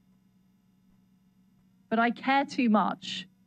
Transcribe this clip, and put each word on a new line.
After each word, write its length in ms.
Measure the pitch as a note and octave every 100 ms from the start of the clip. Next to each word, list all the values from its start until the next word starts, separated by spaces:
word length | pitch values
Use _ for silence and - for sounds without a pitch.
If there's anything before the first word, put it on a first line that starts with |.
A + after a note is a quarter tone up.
| _ _ _ _ _ _ _ _ _ _ _ _ _ _ _ _ _ _ _
But 100 | A3+
I 120 | A#3
care 340 | A#3 - C#4
too 240 | D4 - A#3+
much 580 | G#3 F3+ - - - - _